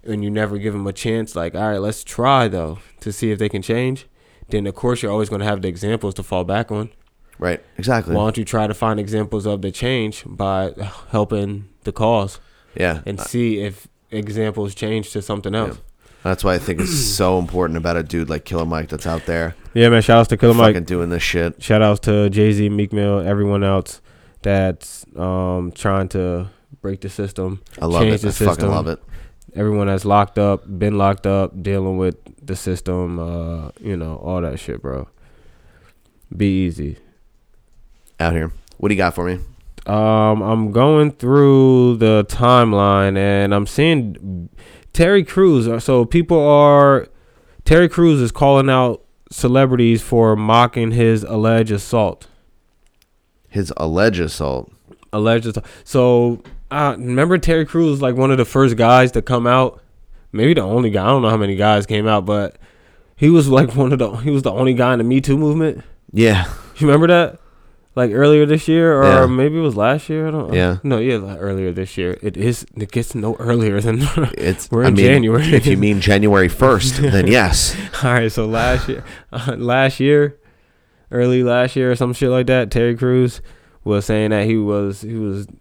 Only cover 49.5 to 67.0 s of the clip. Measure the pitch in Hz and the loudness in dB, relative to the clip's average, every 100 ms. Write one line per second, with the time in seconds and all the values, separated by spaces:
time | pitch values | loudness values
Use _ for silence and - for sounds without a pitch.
49.5 | 127 135 123 117 113 - 120 113 107 107 | 2 2 4 4 2 0 2 2 2 2
50.5 | 117 120 123 113 117 113 110 104 110 110 | 4 4 0 -2 2 2 2 -2 -2 2
51.5 | 113 110 101 - 117 101 - - _ _ | 2 0 -4 -2 0 0 -4 -20 _ _
52.5 | _ _ _ _ _ _ _ _ _ _ | _ _ _ _ _ _ _ _ _ _
53.5 | 101 87 - 80 80 113 90 82 - 73 | -6 -6 -6 -4 2 2 2 -4 -4 -6
54.5 | 65 - _ _ - _ 107 110 117 113 | -6 -10 _ _ -20 _ -2 0 0 -2
55.5 | 107 - - - 135 123 120 120 120 - | -8 -12 -20 -4 0 4 4 2 -2 -10
56.5 | - - 143 143 104 123 127 165 180 160 | -20 -10 -2 -2 -4 -4 0 2 2 2
57.5 | 165 156 165 165 139 131 123 131 131 113 | 0 0 0 0 0 -2 0 2 2 2
58.5 | 135 135 113 113 127 127 117 - 123 120 | 2 2 4 6 6 4 0 -2 -2 2
59.5 | 127 127 - _ _ - - - 104 127 | 2 0 -4 _ _ -20 -20 -10 0 2
60.5 | 160 95 117 120 101 98 135 113 110 101 | 2 0 0 0 0 2 2 2 0 0
61.5 | 98 104 104 101 107 110 107 95 104 98 | 0 2 2 0 -2 0 0 0 -2 -4
62.5 | - - _ _ _ _ - 147 170 139 | -10 -20 _ _ _ _ 0 4 6 6
63.5 | 131 131 123 131 135 113 110 135 143 131 | 4 2 2 0 0 -2 -4 -2 -2 -2
64.5 | 98 131 123 123 123 117 131 135 139 151 | 0 0 2 0 0 0 0 0 0 0
65.5 | 156 160 - - - _ - 113 95 87 | 0 -2 -4 -16 -20 _ 2 4 4 0
66.5 | - - - 147 147 | -8 -18 0 4 4